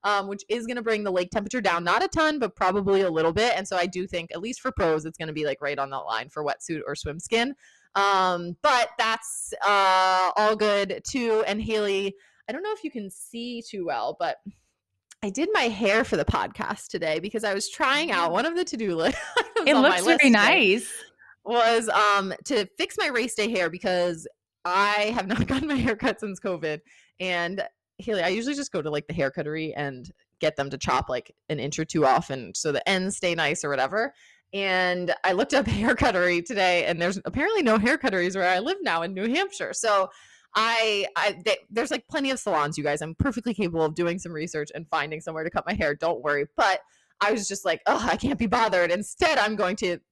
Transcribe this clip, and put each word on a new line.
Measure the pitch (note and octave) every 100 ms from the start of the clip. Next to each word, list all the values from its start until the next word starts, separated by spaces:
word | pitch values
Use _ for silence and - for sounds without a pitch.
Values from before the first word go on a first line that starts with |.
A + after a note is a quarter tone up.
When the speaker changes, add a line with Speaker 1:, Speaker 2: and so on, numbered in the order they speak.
Speaker 1:
um, | G3 G#3 G3
which | G3+ -
is | A#3+
gonna | A3+ B3
bring | A3+ G#3+
the | G#3
lake | F3+ F3+
temperature | A3+ G3+ B3+
down, | G3 E3+
not | F3 G3+
a | F#4
ton, | D#4+ D#4 D4+
but | A3
probably | - F#3 G3 G3 G3
a | F#3+
little | D#3+ D#3+
bit." | E3 A#3 F#3+
And | G3
so | F#3
I | F3
do | F3+ F#3
think, | F3 E3
at | E3
least | G#3 B3+
for | C4+
pros, | - F3+ D#3+
it's | D#3 -
gonna | D#3+
be, | D3+
like, | D3 C#3
right | C#3+ C#3+
on | C#3
that | C3+
line | D#2 A2 B2+
for | -
wetsuit | D3 - - D#3+ -
or |
swim | C#3+ D#3+ D3
skin. | - A3+ B3 C#4 _ _ _ G3
Um, | G3+ F#3+ F#3 F3 F3 F3
but | D4+ D4+ A#3 -
that's, | A3 A3+ - - - - G3
uh, | G3+ F#3+ F#3+ F#3 F#3 F#3 -
all | G#3+
good | G#3+ G#3+ G3+ G3 -
too. | - C4+ A#3 A3 G#3
And | G3+
Haley, | A3 A3 G#3 G3 G3 G3 _ _ -
I |
don't | C4
know | G4+
if | G#4+
you | D#4
can | B3+ G3
see | - - A#3 A#3+ A#3
too | A3+ G3+
well, | E3+ C3 A#2 -
but | E3 - - - _ _ _ _ _ -
I | G3+
did | G3 E4+
my | G#4+ B3
hair | G3+ G#3+ G#3+
for | A#3 F3+
the |
podcast | - - F#3 - - G3+ -
today | F#3 E3 D#3
because | F#3+ A3
I | G#3+
was | G3 -
trying | - D#4 C#4+ D#4+
out | F#3+ E3+
one | F3 C#4+
of | E4+
the |
to-do | F4+ B3+ G#3+ E3
li-, | E3 -
<laughs> | - -
items | - - D#4+
Speaker 2:
It | C#4+
Speaker 1:
on |
my | C4+
Speaker 2:
looks | F4+
very | F4+
Speaker 1:
list | E4
today | C#4+
Speaker 2:
nice. | A3 G#3 F4+ G#3+ G#3+ - - - _ - -
Speaker 1:
was, | - A#3+ A3+ A#3 A3
um, | - G#3 G3+ F#3+ F#3 -
to | B3 G#3 -
fix | G4 -
my | F4
race | B3 A#3+ -
day | G#3+
hair | A3+ E3+
because | F3+ G#3 F3+ F3 E3 F3 _ _ _
I | F3 F3+ G3+ G#3 G#3+
have | A#3 F#3+
not | A3 A#3
<laughs> |
gotten | C4+ D4+
my | C#4
hair | A#3+
cut | A3 B3+ G3
since | G#3+ F#3
covid. | G3+ F3 D#3 D3+ _ _ _ _
And | F#3 F3 E3+ F#3+ - _ _ _
Haley, | G#3 G#3
I | E3+
usually | G3 A#3+ C#4+
just | C#4
go | F#3
to, | D3+
like, | D3+ -
the |
hair | E3+ C#3
cuttery | D3+ D3 D#3 D#3
and | - C#3+ B2+ D#3+ - _ _
get | D#3 D#3
them | C#3
to | C3+
chop, | - B2+ -
like, | B2+ - _ _
an | D3+
inch | C3 D3+
or |
two | D#3+ E3
off | D3 C3 -
and | C3+ G#2 -
so | D#3
the | C#3+ -
ends | F#3+ F#3 G3
stay | F3+ E3+
nice | D3+ D#3+
or | D3
whatever. | C#3 C3 G3+ B3+ _ - _ _
And | G3 G3 F#3 F3+ F3+ F3+ -
I | F#3
looked | F#3 -
up | C4+ A3
<laughs> |
hair | G#3 A3
cuttery | A#3+ C#4 F#3 F3+ F3
today | E3+ G#3 F#3 F3 D3+
and | E3
there's | F3 G3
apparently | - G#3 E4 A4
no | C4+ A3
hair | A3 D4+
cutteries | C4 F#3+ F3
where | F#3 F3+
I | F#3
live | A#3+ G4
now | D4 E3
in | E3+
New | F#3+ A3
Hampshire. | C#4+ G4 - D3+
So | - A3+ G3+ F#3+ - - - _
I, | G#3 A3+ A#3 A3 G#3 G3
I, | E3 G3+ E3+
they, | F3+ F#3+ _
there's, | G#3+ C4
like, | C4+ _
plenty | D#4+ C4+
of | C4
salons, | - E3 D3 D#3
you |
guys. | D3 D3
I'm | D#3
perfectly | E3 C#4 B3 A#3+
capable | G#3+ F#3 E3
of | D#3
doing | D#3 E3+ F3+
some | F3
research | D#3+ E3 D#3 D3+
and | - D#3+
finding | E3 D3 D#3
somewhere | E3 D#3+
to | D#3+
cut | -
my | D#3
hair. | G3 D#3
Don't | D3 D#3+ D#3
worry. | D3+ C#3+ C#3+ -
But | A3 F#3 - _ _ _
I | G3+
was | A3 G3
just | G3+
like, | F#3+ E3 -
"Ugh, | - A3
I | E3+
can't | C#4 C4
be | A3
bothered." | A#3+ A3+ F#3 F3
Instead, | F3 G3+ - E4+ C#4+
I'm | G#3+
going | G#3+ F#3 G#3
to | G3 E3+ _